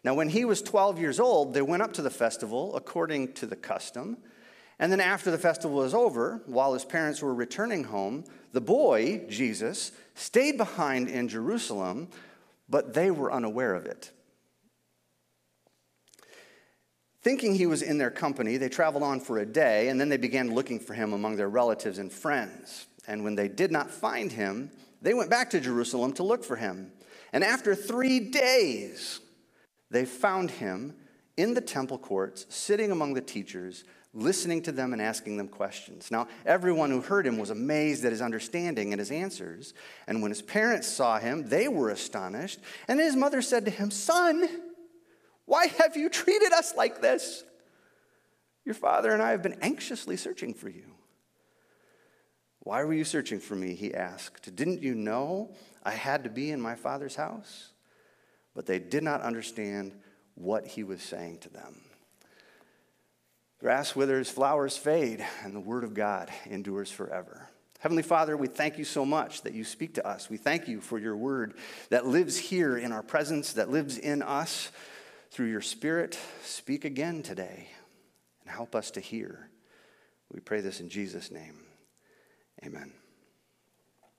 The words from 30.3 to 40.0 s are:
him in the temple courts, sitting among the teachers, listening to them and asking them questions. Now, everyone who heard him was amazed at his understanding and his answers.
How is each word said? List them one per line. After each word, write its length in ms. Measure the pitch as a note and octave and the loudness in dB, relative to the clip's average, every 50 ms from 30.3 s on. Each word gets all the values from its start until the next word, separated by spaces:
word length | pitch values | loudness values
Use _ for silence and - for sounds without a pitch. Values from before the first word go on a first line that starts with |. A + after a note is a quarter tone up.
| F#3+ F#3+ F3+ D3+ - | 2 2 0 -2 -2
him 420 | - A#2+ G2 F#2 F#2+ B2+ D3 - - - - _ _ _ _ - | -4 -4 -4 -4 -4 -6 -10 -12 -16 -20 -20 _ _ _ _ -2
in 180 | - F#3 A#3 A#3+ | 0 2 2 2
the 60 | B3 | 0
temple 380 | B3 - - C#3 C3+ B2+ C3+ B2 | -2 -2 -4 -4 -2 -2 -4 -8
courts, 480 | - - G2+ F#2+ F#2+ - - - - - | -6 -2 0 0 0 -2 -4 -12 -16 -12
sitting 440 | - - - - G#3 G#3 A3 G3+ F#3 | -10 -8 0 0 2 2 2 0 2
among 220 | D#3+ D3+ C#3 C3+ | 0 0 0 0
the 60 | C3 | -2
teachers, 640 | C3+ - - G#2 F#2 - - F2+ F2+ F#2 F2+ - - - - - _ _ - A2 | -4 -4 -8 -8 -8 -8 -10 -10 -10 -10 -12 -14 -18 -20 -20 -20 _ _ -8 -2
listening 440 | A2+ E3 F#3+ - - F3 E3+ E3 E3+ | 0 2 2 2 0 0 -2 -2 -2
to 100 | E3 C#3 | -2 -2
them 200 | C3 C3 B2+ B2 | -2 -2 -2 -2
and 80 | A2 | -2
asking 360 | G#2+ A2 A2 - - G#2+ G#2 | -2 -2 -2 -4 -6 -6 -6
them 120 | G#2 G2 G2 | -6 -6 -8
questions. 600 | - - G2 G2 - - - - - F2+ - - | -6 -6 -6 -4 -4 -10 -16 -16 -18 -18 -8 -4
Now, 180 | A#2 A2+ A#2+ - - - - | -2 -2 -2 -4 -8 -8 2
everyone 460 | - E3+ F#3+ F3+ F3+ E3+ D#3+ D3+ C#3 | 2 2 4 4 2 2 2 2 2
who 100 | C3 B2+ | 2 0
heard 260 | B2 - G3 G3+ E3+ | 0 2 2 2 2
him 120 | B2+ A#2 A2 | 2 0 0
was 120 | G#2 G2+ | -2 -4
amazed 540 | G#2+ A2 B2 C#3+ D3+ D3+ D3+ D3+ C#3+ - B2 | -4 -4 -2 0 2 2 2 2 0 2 0
at 80 | A#2+ A2+ | 0 0
his 80 | A2 | 0
understanding 720 | A#2+ A#2 A2+ A2 A2 - - E3+ F3 E3+ C#3+ A2 G2+ G2+ G#2 | -2 -2 -2 -4 -6 -4 -4 -4 -2 -2 -2 -2 -2 -2 -2
and 60 | G2+ | -4
his 120 | G2+ G#2+ | -4 -4
answers. 640 | C#3+ E3 F#3 G3 F#3 - F#2 E2+ E2 - C3+ - - - - - - - | -4 -4 -4 -6 -8 -10 -10 -12 -12 -14 -16 -18 -18 -18 -20 -20 -20 -18